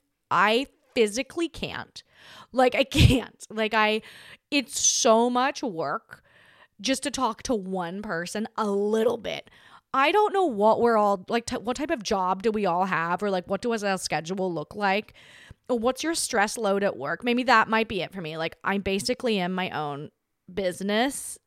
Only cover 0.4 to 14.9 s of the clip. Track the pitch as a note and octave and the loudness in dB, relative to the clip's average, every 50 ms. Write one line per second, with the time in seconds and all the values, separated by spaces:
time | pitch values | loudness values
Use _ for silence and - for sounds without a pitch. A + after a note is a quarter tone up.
0.4 | G3 G#3+ A3 B3 C#4+ - _ _ _ _ - B3 A3 G#3 G3 B3+ C4+ - - E4 | 4 4 2 2 0 -4 _ _ _ _ 0 2 2 2 2 -2 -6 -6 -4 -4
1.4 | E4+ D#4+ - - F#3 - - - - - - - - _ _ - - - - - | -4 -4 -6 -8 -10 -8 -8 -10 -12 -14 -16 -20 -20 _ _ -20 -20 -20 -20 -20
2.4 | - - - B3+ B3+ B3+ - A3 - - - D4+ - - B3+ A#3+ - - - - | -18 -4 2 2 4 4 4 2 0 2 4 6 6 6 6 4 0 -4 -12 -20
3.4 | - - A3 A3 A3 G#3+ A3+ A3 G#3+ G#3+ G#3+ A3 - - - - - - - - | -18 -10 -4 -4 -2 0 2 2 2 2 0 -2 -4 -10 -20 -20 -20 -20 -20 -20
4.4 | _ - D4 C#4 A#3 - - - - - - - - A#3 A3 A3+ A#3+ B3 B3 B3 | _ -2 -2 -2 0 -2 -2 -2 0 0 2 4 4 6 6 6 4 2 2 0
5.4 | B3+ C#4+ D4+ - D4+ A#3 E3 D#3+ C#3+ C#3 E3 A3+ _ - - - _ _ _ - | 0 -2 -2 -4 -6 -6 -4 -4 -4 -4 -4 -6 _ -12 -20 -20 _ _ _ -20
6.4 | - - _ _ - _ _ - G3 B3 C4+ - - C#4+ A3+ C4+ B3+ A3 A3 - | -20 -20 _ _ -20 _ _ -6 -2 -2 -2 0 -2 -4 -2 -2 -2 -2 -2 -2
7.4 | - - B3 G#3 F#3 F#3 F#3+ F#3 F3 E3 F#3 G3+ G#3+ G#3+ F3 E3 F3 - - G#3 | -4 -2 -2 -2 -2 -4 -4 -4 -4 -4 -6 -8 -6 -6 -4 -4 -4 -4 -6 -6
8.4 | A3 - _ - A3 G#3 G3+ G3+ G3+ G#3 A3 A3 A3 A#3 A#3 A#3 F#3+ - D2+ C#2+ | -6 -6 _ -2 -2 0 0 0 0 2 2 2 0 0 -4 -6 -6 -8 -8 -8
9.4 | - _ - - - - - - _ _ - C4+ C#4 D#4 G4 G#4+ G#4+ G4+ F#4 G4 | -10 _ -20 -20 -20 -20 -20 -20 _ _ 0 2 2 4 4 4 4 4 2 2
10.4 | F#4 D4+ A3 G3 G#3 A3 A3 - A#3 A#3+ A3+ G#3+ G#3 G3+ G3+ F#3 F#3 - A3+ A#3 | 2 2 2 4 4 4 4 6 4 4 4 4 4 4 2 0 -2 -2 -4 -2
11.4 | - - B3+ - G3 A#3 A#3+ B3 D4+ D#4+ E4 A#3+ F#3 - A3 F#3+ F#3 F3+ F#3+ F#3+ | -2 -4 -6 -6 -4 -4 -4 -4 -2 -2 -4 -2 -2 -2 0 0 2 0 0 0
12.4 | F#3+ A3+ G#3+ A3 G3+ F3+ E3 F3+ F#3+ F#3 F3+ D#3+ E3 E3+ F3+ F3+ G#3 G3+ F#3+ F3+ | 0 0 0 2 2 2 2 2 0 0 0 0 0 0 -2 -2 0 0 -2 -2
13.4 | F3 - G3 F#3+ - A#3+ A3+ G#3+ G#3 G3 F#3+ F3+ - - E3 D3+ D#3+ D#3+ G3 G#3 | -2 -2 -4 -4 -2 -2 -2 -2 -2 -2 -2 -2 -4 -4 -4 -4 -4 -4 -4 -2
14.4 | F#3 F3+ E3+ D#3 D3+ - - G#3 G3+ F#3+ | -2 -2 -2 -4 -6 -8 -6 -2 0 2